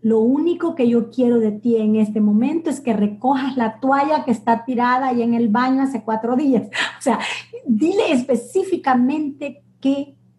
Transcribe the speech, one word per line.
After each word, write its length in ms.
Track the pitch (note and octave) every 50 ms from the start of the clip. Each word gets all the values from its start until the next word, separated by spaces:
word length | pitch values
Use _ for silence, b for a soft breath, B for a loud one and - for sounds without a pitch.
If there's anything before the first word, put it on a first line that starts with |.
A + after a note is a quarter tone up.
lo 200 | - A3 A3+ A3
único 540 | A3 A#3+ C4+ D4 D#4+ E4+ F4 - - E4 E4
que 140 | - B3+ A#3+
yo 220 | A#3 A#3 G#3+ -
quiero 280 | - - B3+ A#3+ A#3+ A#3
de 140 | A3 G#3+
ti 240 | G#3 G#3+ - B3 A#3
en 200 | A3 G#3+ G#3+ G#3+
este 260 | A3 G#3+ G#3 - A3+
momento 480 | G#3 G#3 G#3 G#3+ B3 C#4 D#4 E4+ - E4
es 100 | B3+ -
que 140 | - B3 A3
recojas 640 | G3+ G#3 G#3 - - - B3+ C#4 C4 C4+ C#4 C4 B3+
la 200 | A#3 A3 A3 -
toalla 460 | - C4 C4+ C#4 C#4+ D4+ D4+ D4 -
que 60 | -
está 340 | A#3 - - A#3 A#3 A#3 -
tirada 440 | - B3+ A3+ A#3+ B3 B3 B3+ C4+ C4
ahí 120 | B3 A#3+
en 140 | A#3 A#3 A#3
el 140 | A#3 A#3+ A3+
baño 340 | G#3 A#3+ B3+ C4 C4 C4+
hace 200 | C4+ C4+ C4+ A3
cuatro 320 | - - A3 A3 - A#3 B3
días." 340 | B3 D4+ C#4 C4 A3 - -
<laughs> 280 | - - - - - -
O 40 |
sea, 160 | - C#4 A3+ - B B B B B B B A#4+ -
dile 460 | D4+ A3+ G#3 D4+ E4+ F#4+ G4+ - F#4
específicamente 1500 | D#4 B3 B3 - B3+ - - - - F#4+ F#4+ F#4+ F4 B3 - C4+ B3+ B3 B3 B3+ D4 D#4 D#4 C#4+ C#4 - D4 C#4+ - - _ _ _ _
qué 360 | - C4+ C#4 C#4 C#4+ - - _ _ _ _